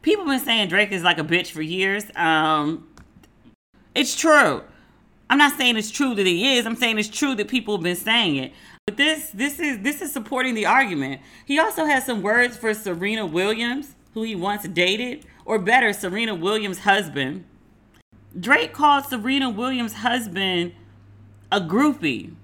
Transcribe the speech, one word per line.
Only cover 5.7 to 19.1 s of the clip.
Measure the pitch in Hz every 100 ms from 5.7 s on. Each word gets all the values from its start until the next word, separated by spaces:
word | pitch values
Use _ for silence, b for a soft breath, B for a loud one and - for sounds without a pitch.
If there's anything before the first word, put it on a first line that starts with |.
| 226
it's | 214
true | - 277
that | 214 190
he | 170 247 254
is. | 226
I'm | 233
saying | 233 214
it's | 214
true | - 294
that | 240 208
people | 262 208 208
have |
been | 170 175
saying | 208 220 202 139
it. | 131 B B B -
But | 208
this, | 294 311 -
this | 196 277 285
is, | 302 240
this | 208 294
is | 320
supporting | 277 214 262 254
the | 226 190
argument. | 247 254 160 135 135 B B
He | - 285
also | 339 - 302
has | 269 262
some | 226
words | 190 233 247 233
for | 226
Serena | 214 202 170 196 220 190
Williams, | 160 196 226 240 262 285 - _
who | 220
he | 226 202
once | 185 208 208
dated, | 170 180 208 247 247 b b
or | - 214
better, | 185 247 233
Serena | 202 190 190 226 185
Williams' | 170 220 208 180
husband. | 202 196 175 143 135 180 170 - _ _ _ _ _ - - -
Drake | 185 294 -
called | - 294 285
Serena | 269